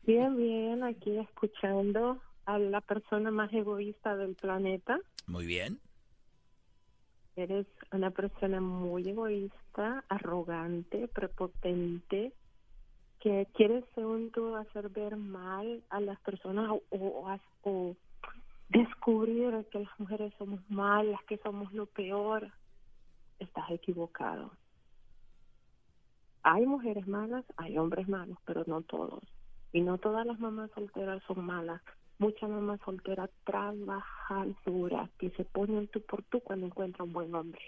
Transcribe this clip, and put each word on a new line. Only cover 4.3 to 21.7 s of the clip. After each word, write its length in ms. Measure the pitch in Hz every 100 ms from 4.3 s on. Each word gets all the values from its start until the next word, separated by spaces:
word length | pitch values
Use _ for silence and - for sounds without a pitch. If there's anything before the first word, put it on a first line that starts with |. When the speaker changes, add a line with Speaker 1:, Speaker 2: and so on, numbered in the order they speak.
| 190
Speaker 1:
planeta. 640 | 196 190 190 190 - 277 392 - -
Speaker 2:
Muy 180 | 87 85
bien. 340 | 87 101 202 - - - - - _ _ - _ - _ _ _ - - -
Speaker 1:
Eres 300 | 180 196 196 - -
una 200 | 190 190
persona 480 | 185 196 - 196 190
muy 480 | 185 180 180 180 180
egoísta, 920 | 208 220 202 196 - - - 208 262 -
arrogante, 960 | 202 180 175 170 165 165 175 175 208 240
prepotente, 1300 | - 190 - 190 - 185 180 175 175 - 202 233 - - - - - - - - -
que 260 | 214 196 196 -
quieres, 300 | 214 240 247 -
según 360 | 220 226 226
tú, 240 | 226 226 220
hacer 320 | 214 214 202
ver 260 | 202 208 214
mal 680 | 202 185 185 190 220 233 -
a 120 | 202
las 180 | 202 196
personas 500 | - 196 185 196 220
o, 140 | 214 -
o, 360 | 190 196 - 185
o, 140 | 196 - _
o 340 | 202 190 180 180 - - - - - - -
descubrir 1000 | 208 233 - - 220 226 233 247 220 214
que 80 | 202
las 200 | 208 -
mujeres 340 | 196 214 208 -
somos 220 | 202 202 196
malas, 520 | 202 202 208 214 202 -
que 100 | 214
somos 340 | 214 202 202